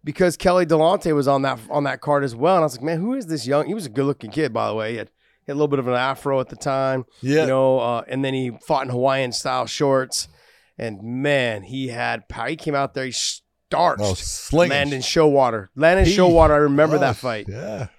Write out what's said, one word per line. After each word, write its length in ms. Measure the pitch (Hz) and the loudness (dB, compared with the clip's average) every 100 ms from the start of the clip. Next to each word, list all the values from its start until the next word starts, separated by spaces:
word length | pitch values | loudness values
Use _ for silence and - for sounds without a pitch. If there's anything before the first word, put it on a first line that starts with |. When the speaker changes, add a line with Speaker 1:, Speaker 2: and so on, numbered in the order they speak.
Speaker 1:
because 340 | 151 - 180 - | -10 0 0 2
Kelly 300 | 190 180 170 | 2 2 2
Delonte 480 | 160 160 196 175 | 4 4 2 0
was 140 | 147 135 | 0 2
on 140 | 139 | 2
that, 180 | 135 123 110 | 0 -4 -4
on 140 | 147 | -2
that 160 | 143 131 | -2 -4
card 240 | 147 143 | -2 0
as 100 | 139 | -2
well. 220 | 113 156 185 | -2 2 2
And 60 | |
I 40 | 156 | 2
was 100 | 127 | -2
like, 60 | |
"Man, 160 | 147 165 | -6 -4
who 140 | 208 | -4
is 120 | 269 175 | -6 -6
this 200 | 156 120 | -6 -2
young?" 200 | 143 143 | -2 -2
He 80 | |
was 120 | 214 151 | -6 -6
a 40 | |
good-looking 400 | 110 139 139 113 | -2 -2 -4 -8
kid, 200 | 147 143 | -4 -2
by 140 | 113 107 | -2 -2
the 60 | |
way. 180 | 107 110 | -4 -6
He 40 | 113 | -6
had, 120 | 95 _ _ _ | -10 _ _ _
he 0 | - | -8
had 60 | |
a 40 | 143 | -2
little 100 | 147 | 0
bit 100 | 135 | 0
of 80 | 123 | 0
an 80 | |
afro 460 | 123 131 135 143 135 | 0 0 -2 -2 -2
at 80 | 127 | -4
the 80 | - | -8
time. 480 | 147 135 135 131 123 _ | -4 -2 -2 -2 -6 _
Speaker 2:
Yeah. 220 | 127 147 | 0 2
Speaker 1:
You 40 | 151 | 2
know, 320 | 131 131 131 | 2 4 2
uh, 240 | 120 117 - | 0 -2 -4
and 160 | 131 | -4
then 100 | 135 | -2
he 160 | 131 127 107 - | -2 -4 -8 -2
fought 180 | 147 | -2
in 60 | 135 | -2
Hawaiian-style 760 | 123 135 135 127 113 131 127 120 | 0 0 0 -2 -4 -4 -4 -4
shorts. 600 | - 143 135 131 - - _ _ _ _ - | -2 2 2 0 -6 -8 _ _ _ _ -10
And, 240 | 117 101 | -10 -10
man, 600 | 110 127 143 139 123 107 | -8 -4 0 0 0 -4
he 260 | 98 131 131 | -10 -8 -8
had 400 | 117 120 117 _ | -6 -6 -6 _
power. 200 | - 120 | -10 -8
He 80 | 160 | -6
came 180 | 160 | -4
out 200 | 139 139 | -2 -2
there, 100 | 139 | -6
he 80 | 131 | -8
starched 880 | - - - _ _ _ 147 170 104 | -6 -6 -8 _ _ _ 0 0 2
Speaker 2:
Oh, 120 | 104 | -2
slinging. 560 | 90 - - - 147 175 | -2 -6 -10 -2 2 2
Speaker 1:
Landon 300 | 143 143 135 | 2 0 -2
Showalter. 680 | 127 165 156 139 127 113 95 127 | 0 4 4 4 2 0 -8 2
Landon 300 | 160 185 170 | 4 6 4
Speaker 2:
He 100 | 202 | 6
Speaker 1:
Showalter, 340 | 180 165 156 | 6 8 6
I 60 | 147 | 6
remember 420 | 147 139 156 151 | 4 4 4 4
that 100 | 139 | 0
Speaker 2:
was, 80 | 110 | -2
Speaker 1:
fight. 280 | 127 110 98 | -6 -6 -8
Speaker 2:
yeah. 400 | 107 190 208 113 | -10 -10 -8 -10